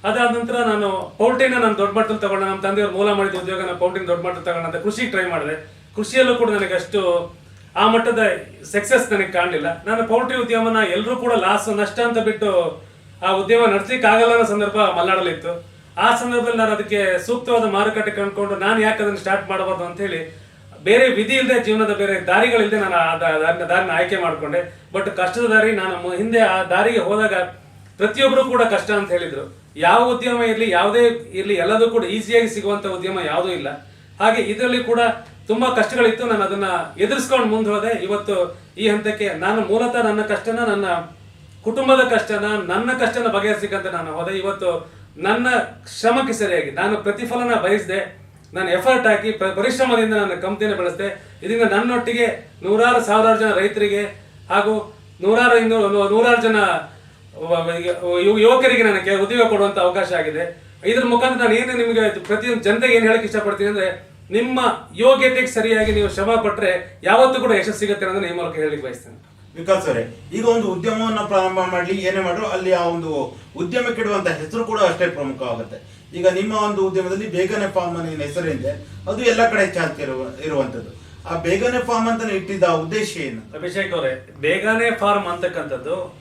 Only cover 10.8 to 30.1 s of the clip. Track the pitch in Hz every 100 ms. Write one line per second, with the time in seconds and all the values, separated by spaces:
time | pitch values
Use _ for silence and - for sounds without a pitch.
10.8 | 196 185 214 247 240 226 185 202 220 202
11.8 | 208 - 233 233 220 208 208 180 165 -
12.8 | - - - - 185 190 196 233 226 196
13.8 | 196 254 220 220 233 233 226 208 202 208
14.8 | 196 175 180 190 180 160 170 175 - -
15.8 | - - 214 240 247 240 226 226 220 214
16.8 | - 208 196 180 180 240 247 233 214 196
17.8 | 214 214 214 202 202 202 202 190 196 226
18.8 | 214 214 208 190 190 196 190 190 185 175
19.8 | 175 175 196 165 160 - - - - -
20.8 | 160 233 262 208 220 262 262 247 208 220
21.8 | 214 196 196 190 175 190 240 233 202 214
22.8 | 190 170 160 165 170 156 156 170 175 180
23.8 | - 165 180 190 170 160 151 170 175 -
24.8 | - 196 202 190 185 220 233 214 220 208
25.8 | 190 180 175 180 220 226 208 185 180 180
26.8 | 208 226 180 208 214 190 180 - - -
27.8 | - - 208 - 269 262 262 247 226 196
28.8 | - 208 196 175 170 139 - - - 147
29.8 | 170 226 247